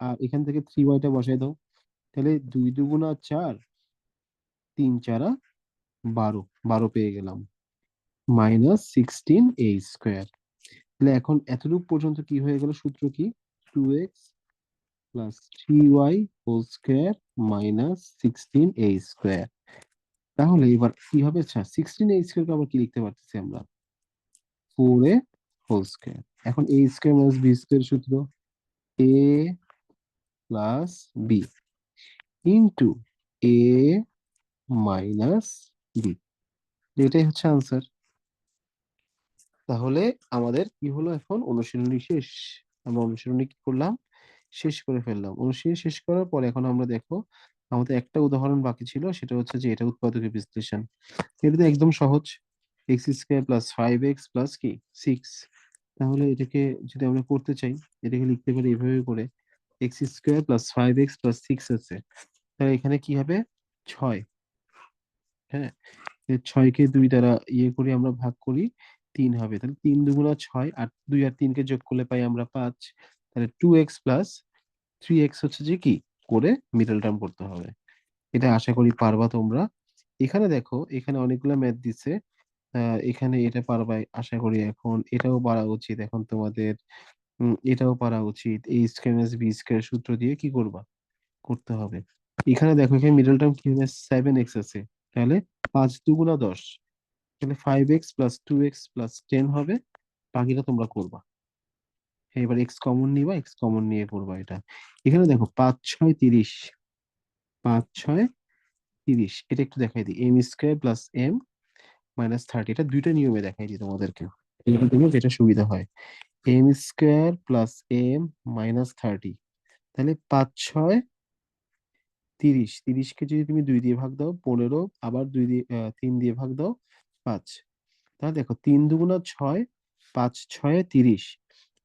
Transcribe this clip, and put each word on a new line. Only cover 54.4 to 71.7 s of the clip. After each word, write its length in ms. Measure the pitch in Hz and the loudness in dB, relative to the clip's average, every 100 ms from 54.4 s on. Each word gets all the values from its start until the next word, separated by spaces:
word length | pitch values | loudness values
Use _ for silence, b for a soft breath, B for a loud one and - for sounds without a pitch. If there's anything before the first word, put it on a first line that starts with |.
| 139 - | -6 -6
কি? 160 | 117 117 _ | -8 -8 _
সিক্স। 360 | - 135 127 - - - b b b _ | -8 -4 -4 -6 -20 -20 b b b _
তাহলে 300 | - 131 139 143 | -4 -2 0 0
এটাকে 300 | 131 127 143 139 - | -2 -4 -2 -2 -4
যদি 200 | - 131 131 | -12 -4 -2
আমরা 160 | 131 | -2
করতে 300 | 127 139 147 | -2 -4 -4
চাই, 200 | 139 127 147 - _ | -6 -6 -8 -14 _
এটাকে 220 | 117 127 | -6 -2
লিখতে 260 | 127 120 135 | 0 -2 -2
পারি 160 | 127 123 | -2 0
এভাবে 280 | 117 127 131 | 0 0 -2
করে, 220 | 123 113 127 _ _ _ _ - | -2 -6 -8 _ _ _ _ -8
এক্স 180 | 123 - 135 | -8 -6 -8
স্কয়ার 260 | - 151 151 | -4 0 0
প্লাস 180 | 151 117 - | 2 0 0
ফাইভ 200 | 127 123 131 | 0 2 4
এক্স 180 | 139 - | 0 0
প্লাস 180 | 123 113 - | -4 -4 -4
সিক্স 180 | 131 - | -6 -4
আছে, 260 | 117 - 95 - B B _ _ - | -6 -6 -16 -16 B B _ _ -2
তাহলে 120 | 135 | 0
এখানে 220 | 131 135 143 | 0 0 -2
কি 140 | - | -2
হবে? 220 | 139 143 190 233 _ _ _ - | -4 -2 -2 -4 _ _ _ -18
ছয়। 320 | - 131 101 110 _ _ _ _ b b _ _ _ _ _ _ | -6 -4 -4 -8 _ _ _ _ b b _ _ _ _ _ _
হ্যাঁ, 180 | 143 - - B B B B - | -10 -10 -14 B B B B -6
এই 100 | 127 | -6
ছয়কে 380 | - 135 131 127 135 | -2 4 4 4 4
দুই 200 | 135 131 | 4 4
দ্বারা 240 | 123 120 113 - | 4 4 2 -2
ইয়ে 200 | 123 127 | -2 0
করি 180 | 127 131 | 0 -2
আমরা, 180 | 127 131 | 0 -2
ভাগ 240 | 120 123 - | -4 -6 -6
করি, 240 | - 135 233 - b b _ | -4 -4 -4 -8 b b _
তিন 160 | - 127 | -2 0
হবে। 200 | 120 110 104 | 0 -4 -6
তাহলে 180 | 127 143 | -8 -4
তিন 140 | 147 143 | 0 2
দুগুণা 280 | 143 143 147 147 | 2 2 0 -2
ছয়, 320 | - 127 139 127 | -6 -6 -6 -6
আর 120 | 120 _ - | -10 _ -4
দুই 120 | 143 | 0
আর 100 | 135 131 | 0 0
তিনকে 240 | 135 135 | -2 -2
যোগ 160 | 131 | -4